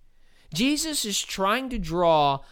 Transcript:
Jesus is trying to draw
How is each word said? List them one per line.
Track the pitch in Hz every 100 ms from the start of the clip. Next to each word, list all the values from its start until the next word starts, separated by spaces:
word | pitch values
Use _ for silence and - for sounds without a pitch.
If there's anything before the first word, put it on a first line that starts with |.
| - _ - - -
Jesus | 151 262 294 311 285
is | 214 196
trying | - - 190 240 262
to | 233
draw | 160 170 170 156 143 139 -